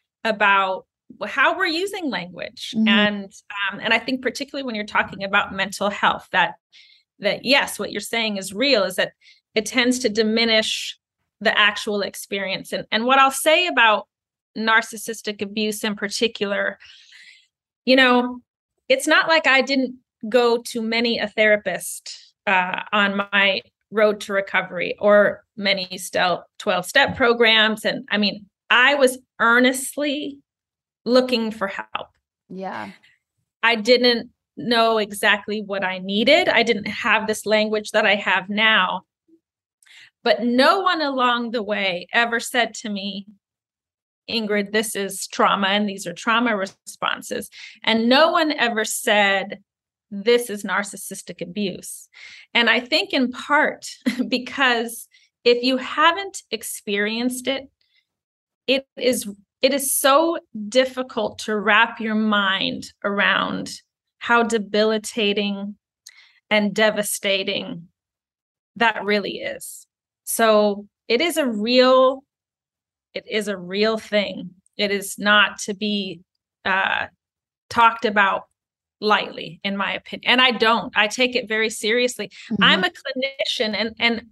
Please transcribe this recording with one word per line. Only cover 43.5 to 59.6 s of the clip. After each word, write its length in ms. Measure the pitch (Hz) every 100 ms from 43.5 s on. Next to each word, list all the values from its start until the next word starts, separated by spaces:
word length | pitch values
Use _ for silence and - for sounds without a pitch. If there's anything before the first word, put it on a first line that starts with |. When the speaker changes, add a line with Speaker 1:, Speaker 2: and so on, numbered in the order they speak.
| _ _ _ _ _ _ _ -
Speaker 1:
"Ingrid, 420 | 226 214 208 202
this 240 | 214 226 202
is 320 | 190 190 -
trauma 400 | - 202 185 196
and 200 | 202 208
these 160 | 196 180
are 80 |
trauma 420 | 170 - 226 240 208
responses." 920 | 190 - - - - - - - - - - -
And 240 | - 226 233
no 240 | 262 330
one 200 | 349 311
ever 340 | 302 233 214 220
said, 800 | - - 208 202 196 185 208 _ _ _ _ -
"This 380 | 202 196 240 240
is 140 | 202
narcissistic 800 | 202 185 202 190 - 185 - 175
abuse." 640 | 175 190 196 - - - - - - - -
And 160 | 233 233
I 100 | 226
think 320 | 247 330 392
in 180 | 294 247
part 560 | - - 294 269 - - - 247
<laughs> 220 | - 202
because 800 | 254 254 - 262 233 233 233 - _ _ _
if 200 | 240 240
you 140 | 254 254
haven't 640 | 254 - 320 359 392 - -
experienced 960 | 220 - - - 202 208 226 247 254 254
it, 220 | 269 269 _ _ _ _ _ _ _ _ _ -
it 180 | 269 - -
is, 300 | 254 247 202 196 _ _